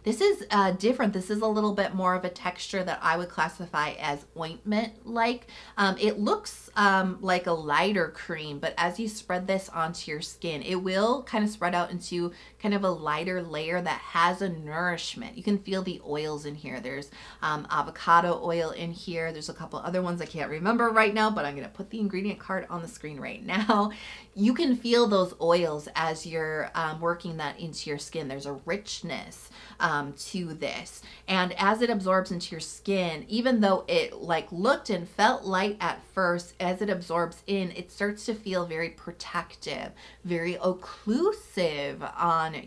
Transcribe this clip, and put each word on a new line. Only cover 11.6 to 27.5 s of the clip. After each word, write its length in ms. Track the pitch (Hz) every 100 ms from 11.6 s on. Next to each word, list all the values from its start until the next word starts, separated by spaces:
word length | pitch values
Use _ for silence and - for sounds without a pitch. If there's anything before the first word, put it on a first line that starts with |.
| 175
out 160 | 175 175
into 420 | 180 - 175 175 175 - -
kind 140 | 214
of 80 | 202
a 80 | 196
lighter 520 | 170 156 151 175 185
layer 380 | 170 156 160 175
that 200 | 175 147
has 420 | - 170 170 185
a 60 | 196
nourishment. 880 | 165 151 156 180 170 - - 117 -
You 80 |
can 140 | 180 202
feel 240 | 196 190
the 180 | 185 165
oils 400 | - 147 151 151
in 120 | 151 147
here. 240 | 135 131
There's, 300 | 117 135 143 - - -
um, 260 | 156 151 151
avocado 680 | 156 143 - - 170 175 170
oil 280 | 175 170 160
in 200 | - 170
here. 420 | 170 - 165 165
There's 180 | 160 151
a 40 |
couple 240 | 156 160 147
other 240 | 151 180
ones 180 | 180 175
I 60 | 160
can't 240 | 165 175
remember 380 | 156 180 240 233
right 260 | 220 220
now, 160 | 214 214
but 140 | 208
I'm 100 | 147
gonna 140 | 143 123
put 220 | - 196
the 100 | 226
ingredient 400 | 202 190 202 185
card 260 | - 190 180
on 140 | 170
the 60 | 165
screen 320 | - 151 147
right 240 | 127 -
now. 480 | - 185 214 214 208 - - - -
You 200 | - 208
can 200 | 254 320 240
feel 300 | 233 233 233
those 280 | 202 180 -
oils 480 | 165 170 170 151 147
as 320 | - 160 160 175
you're, 440 | 160 156 156 -
um, 260 | - 160 160
working 360 | 165 170 180 160
that 200 | 147